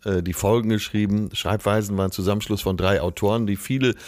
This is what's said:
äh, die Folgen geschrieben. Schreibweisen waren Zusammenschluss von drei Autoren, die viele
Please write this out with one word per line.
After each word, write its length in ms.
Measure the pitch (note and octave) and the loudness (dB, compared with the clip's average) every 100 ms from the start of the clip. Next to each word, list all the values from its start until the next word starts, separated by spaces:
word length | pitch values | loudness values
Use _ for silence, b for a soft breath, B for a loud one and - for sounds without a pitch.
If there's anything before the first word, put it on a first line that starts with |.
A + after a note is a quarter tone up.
| G#2+ | -2
äh, 160 | F#2 | 0
die 100 | F2 | 0
Folgen 380 | F2 G2+ A#2 A2 | -2 2 2 2
geschrieben. 580 | A2 - G#2 G#2 G#2 G#2 | 0 0 0 2 0 -2
Schreibweisen 600 | - F2 G#2 G2+ G#2+ G2+ G2 | -4 -2 0 2 2 0 0
waren 120 | F#2+ | 0
Zusammenschluss 500 | - F#2+ G#2 - G2+ | 0 0 0 0 -2
von 160 | G2 F2+ | -2 0
drei 240 | F#2 G2 | 2 2
Autoren, 440 | F2 - G2+ A2+ G#2+ | 0 0 0 2 0
die 100 | G2+ | -4
viele 380 | - C3+ C3 - | -2 2 2 0